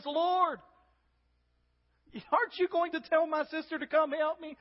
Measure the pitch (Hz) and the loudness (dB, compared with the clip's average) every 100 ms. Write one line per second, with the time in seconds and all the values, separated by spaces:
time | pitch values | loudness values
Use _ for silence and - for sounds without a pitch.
0 | 285 294 349 370 349 247 - _ _ _ | -2 0 2 4 2 0 -12 _ _ _
1 | _ _ _ _ _ _ _ _ _ _ | _ _ _ _ _ _ _ _ _ _
2 | _ 339 - 302 480 - 359 339 339 320 | _ -16 -2 0 0 0 0 0 0 -4
3 | - 320 320 311 294 311 320 320 285 302 | 0 0 2 -2 -2 -6 -6 -8 0 0
4 | 311 302 302 330 311 294 | 2 0 -2 -2 -10 -16